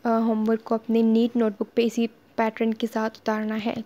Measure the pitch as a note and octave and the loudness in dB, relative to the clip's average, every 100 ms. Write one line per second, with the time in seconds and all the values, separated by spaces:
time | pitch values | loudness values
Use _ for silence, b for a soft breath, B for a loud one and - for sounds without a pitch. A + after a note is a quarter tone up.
0 | A#3 A3+ A3+ A3 A3 A3 - A3+ - A3+ | 0 0 2 0 0 -2 -2 -4 0 2
1 | A3+ A3+ A#3 A#3+ A3 G3+ A3 - A#3 A#3+ | 4 4 2 2 0 -2 -4 0 0 0
2 | A3+ - _ - A3 G#3+ A3+ A3 A3+ A3+ | -2 -4 _ -2 -2 0 -2 -2 -4 -2
3 | A3 - - G#3+ G#3+ A3 G#3+ A#3 | -4 -4 -4 -2 -2 -4 -4 -6